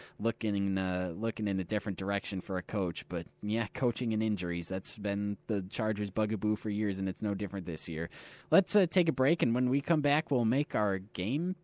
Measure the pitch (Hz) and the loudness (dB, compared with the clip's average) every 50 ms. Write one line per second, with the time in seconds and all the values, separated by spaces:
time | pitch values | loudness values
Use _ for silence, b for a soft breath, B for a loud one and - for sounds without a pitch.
0 | B B B B 104 113 - - - 107 101 98 98 98 95 95 95 92 90 92 | B B B B -2 -2 -2 0 -2 0 2 2 2 2 0 0 0 0 0 0
1 | 92 90 82 95 110 113 - - 107 104 98 95 90 - 110 104 - 104 92 - | -2 -2 -4 -2 -2 -4 -2 -2 -2 0 0 0 0 0 -2 -2 -2 -2 -4 -4
2 | 95 98 101 98 - - 101 92 - - 95 90 - - - 104 95 90 85 - | -2 -2 -2 -2 -2 -4 -6 -6 -4 -2 -4 -4 -4 -2 -2 0 0 0 -2 -6
3 | - - 92 85 82 - _ - - 104 110 117 113 - - - 135 120 113 - | -8 -6 -6 -6 -6 -6 _ -8 -4 -2 -2 -2 -2 -4 -4 0 0 0 0 0
4 | 127 113 110 107 113 110 104 90 90 87 85 87 82 - 95 95 - - - 110 | -2 -2 0 0 0 0 0 -2 -2 -2 -4 -4 -4 -4 -6 -6 -6 -8 -12 -6
5 | 98 104 101 101 104 104 101 - _ - 107 101 92 98 - - 110 110 107 104 | -4 -2 -2 -2 -2 -4 -4 -6 _ -2 -2 -2 -2 -4 -4 -2 0 0 0 0
6 | 104 98 - 110 107 104 110 95 107 107 107 - - 107 101 104 107 101 95 95 | -2 -2 0 0 0 0 0 0 2 0 0 0 0 -2 0 0 0 0 0 0
7 | 98 95 92 - 107 104 101 92 101 87 101 98 85 87 80 - - 85 80 78 | -2 -2 -2 -2 -2 -2 -2 -2 -4 -4 -6 -6 -4 -4 -6 -6 -6 -6 -4 -4
8 | 82 - B B B B B B B B 151 190 185 - - 208 185 160 - 185 | -4 -6 B B B B B B B B 4 4 4 6 4 2 2 4 4 2
9 | 170 165 123 - 127 143 175 - 160 117 117 123 127 123 131 143 - - 170 151 | 2 2 2 2 2 2 4 4 2 2 2 2 2 2 2 0 2 2 0 2
10 | 139 143 143 156 - - 139 120 117 110 127 139 147 - - 113 107 101 95 95 | 4 2 2 2 2 2 2 2 4 4 4 2 0 0 2 2 2 2 2 0
11 | 95 104 - - 90 107 131 156 175 180 185 - | -4 -8 -6 -4 -2 0 0 0 0 -2 -4 -4